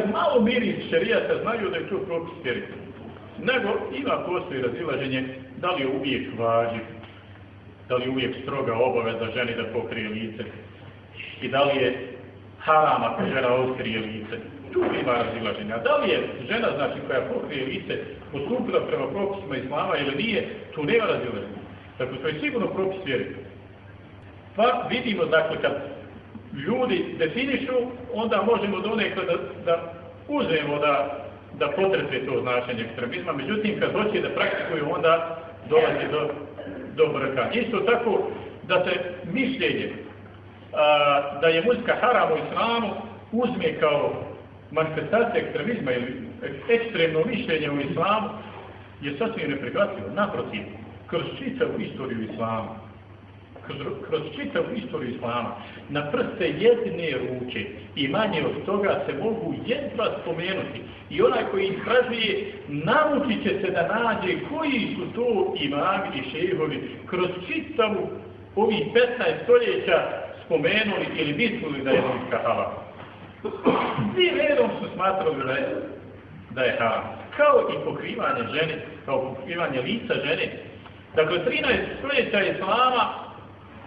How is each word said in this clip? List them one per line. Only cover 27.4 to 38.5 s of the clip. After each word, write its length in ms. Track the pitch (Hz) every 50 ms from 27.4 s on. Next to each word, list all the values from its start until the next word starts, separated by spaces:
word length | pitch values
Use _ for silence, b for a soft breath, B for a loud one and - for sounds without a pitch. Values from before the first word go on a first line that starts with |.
| 269 277 262 - 262 247 254 247 240 247 - - - - -
onda 280 | 208 233 226 226 196
možemo 380 | 196 226 233 196 202 202 190 185
donekle 440 | 190 214 226 214 190 175 - 190 180
da, 100 | 175 170 - - - - - -
da 280 | 170 170 170 - - - - - - - - -
uzmemo 520 | - 294 285 226 160 165 151 147 147 147 147
da, 460 | 147 147 139 135 - - - - - - - - - - - -
da 80 | 156
potrefe 580 | - - 190 196 190 185 151 143 - 139 123 -
to 160 | - 127 120
značenje 420 | 117 123 123 123 123 127 120 113 117
ekstremizma. 500 | - - - 120 120 - 180 - 165 147
Međutim, 460 | 139 131 196 214 214 214 208 - -
kad 120 | 170 156
hoće 300 | - 196 208 208 - 175
da 80 | - -
praktikuju, 560 | - - - - - - - 165 165 156 147 147 -
onda 440 | 151 156 160 165 170 - - - - - - - - - 120
dolazi 380 | 151 160 156 - 151 143 147 143
do, 180 | 147 151 151 147 - - - - - - - - - 131 127 - -
do 120 | 143 160
brka. 440 | 151 - 139 139 135 135 131 113 -
Isto 280 | - 233 226 - - -
tako, 520 | - 226 240 - - 226 190 - - - - - - -